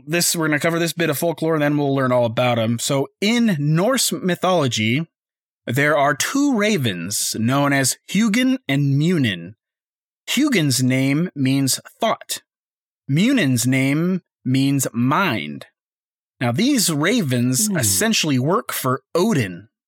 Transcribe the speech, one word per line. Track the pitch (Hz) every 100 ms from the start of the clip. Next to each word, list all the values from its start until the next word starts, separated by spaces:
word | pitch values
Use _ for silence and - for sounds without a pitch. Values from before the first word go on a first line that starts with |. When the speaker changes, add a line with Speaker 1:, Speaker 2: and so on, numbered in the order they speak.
| 139
Speaker 1:
this, | 170 170 170
we're | 156
gonna | 147
cover | 170 165
this | 170
bit | 165 160
of | 143
folklore, | 170 160 160
and | 160
then | 147 147
we'll | 143
learn | 135 127
all | 127 120
about | 120 123 120
'em. | 113 117
So, | - 139 139 -
in | 202 240 226 156
Norse | 147 160 208 262 -
mythology, | 170 185 175 185 180 135 110 110 131 165 _ _ _ _ _ -
there | 123 147 151
are | 143
two | 143 - 277 285 233
ravens | 208 202 120 90 85 - - 110
known | 113 139 143
as | 139 135 - -
Hugin | 185 226 220 262 262 -
and | 139 143 135
Munin. | 160 180 120 90 85 113 _ _ _ _ _ _ -
Hugin's | 233 302 208 147 123
name | 127 131 135 143 175
means | 147 131 139 135 - - -
thought. | 226 - - - _ _ _ _ _ _ -
Munin's | 147 226 277 143 123 123
name | 131 135 147 175 185 _ _
means | 127 131 139 139 131
mind. | 117 127 160 190 107 73 71 - _ _ _ _ _ _ -
Now, | 123
these | 120 247 277 180
ravens | 147 165 247 147 123 123 127 214
Speaker 2:
Hmm. | 185
Speaker 1:
essentially | 110 98 220 208 160 131
work | 139 208 -
for | - 127 - _
Odin. | 165 214 170 101 85 107 _